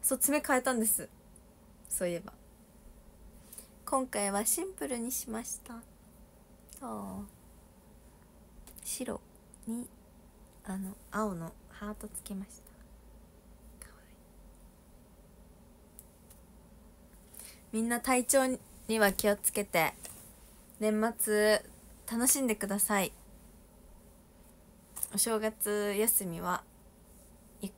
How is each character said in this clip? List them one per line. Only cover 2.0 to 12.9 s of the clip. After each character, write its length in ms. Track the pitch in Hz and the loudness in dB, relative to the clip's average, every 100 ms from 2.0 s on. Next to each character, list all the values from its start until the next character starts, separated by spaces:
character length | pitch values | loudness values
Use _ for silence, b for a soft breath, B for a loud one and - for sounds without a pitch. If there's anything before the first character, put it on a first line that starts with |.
| 180 | -2
う 40 | |
い 40 | |
え 60 | 170 | -4
ば。 140 | 196 - - - - - - - - - - B B B B B - | -8 -18 -20 -20 -20 -20 -20 -20 -20 -20 -20 B B B B B -2
今 220 | 269 262 | 0 0
回 240 | 214 202 | -2 0
は 120 | 202 | 0
シ 200 | 226 - | 0 0
ン 100 | 381 | -2
プ 140 | 381 277 | -6 -6
ル 100 | 240 | -4
に 140 | 233 | -4
し 180 | 262 - | -6 -6
ま 140 | 220 | -8
し 160 | 247 - | -8 -12
た。 160 | - 233 - - - - - - - - - - | -12 -16 -18 -20 -20 -20 -20 -20 -20 -20 -20 -14
そ 460 | 262 214 196 190 202 | -10 -8 -8 -10 -12
う。 20 | - - - - - - - - - - - - - - - | -16 -20 -20 -20 -20 -20 -20 -20 -20 -20 -20 -20 -20 -20 -16
白 380 | - - 247 - - - - - - | -10 -8 -6 -8 -10 -20 -20 -16 -8
に、 200 | 233 247 - - - - - - - - | -8 -8 -14 -20 -20 -20 -20 -20 -20 -10
あ 120 | 190 | -6
の、 180 | 190 202 - | -6 -10 -8
青 240 | 202 214 175 | -2 -2 -2
の 180 | 165 - - | -8 -12 -20
ハ 220 | - 208 | -12 -10
ー 20 | |
ト 140 | 208 208 | -10 -12
つ 160 | - | -14
け 100 | - | -10
ま 100 | 196 196 | -10 -10
し 140 | - - - - | -14 -20 -20 -20